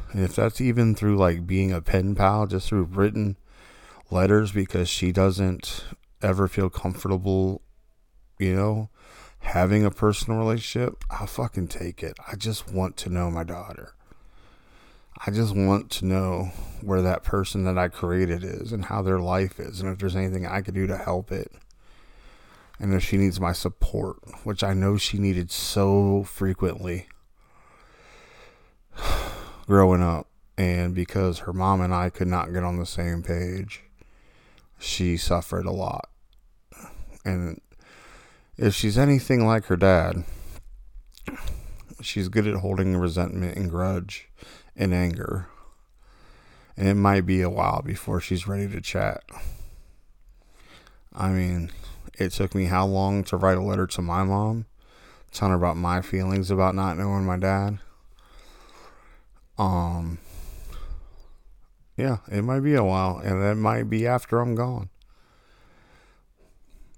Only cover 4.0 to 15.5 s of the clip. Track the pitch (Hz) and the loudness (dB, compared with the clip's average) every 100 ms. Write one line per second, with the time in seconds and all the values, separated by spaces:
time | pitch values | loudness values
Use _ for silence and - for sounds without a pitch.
4 | - 92 95 107 107 101 92 90 87 - | -4 2 6 6 4 0 -2 0 -2 0
5 | 92 92 95 92 92 90 - - - - | 0 4 4 4 0 0 -6 -10 -12 -14
6 | _ - 98 92 95 - 95 - 92 90 | _ -4 0 2 2 2 -2 -2 -6 -4
7 | 98 95 95 95 95 95 - _ _ _ | -2 -2 0 2 2 -2 -10 _ _ _
8 | _ _ - - 95 92 104 107 107 _ | _ _ -20 -4 0 2 0 -2 -6 _
9 | - - - - - 90 92 104 104 - | -20 -20 -20 -8 -2 2 4 4 4 2
10 | 107 101 - 110 110 113 - 123 123 - | 2 2 -2 0 0 -2 -4 -4 -4 -4
11 | - - 101 - 123 - 85 - 90 - | -8 -6 -6 -6 -6 -4 -6 -6 -10 -10
12 | 80 - - 101 110 107 - 95 95 - | -10 -12 -14 -8 -6 -6 -6 -2 -2 -4
13 | - 90 87 85 82 175 175 - - - | -4 -2 -2 -4 -6 -10 -12 -14 -18 -20
14 | _ - - - - - - - - - | _ -20 -20 -20 -20 -20 -20 -20 -20 -20
15 | - - - 104 113 | -20 -10 -4 0 0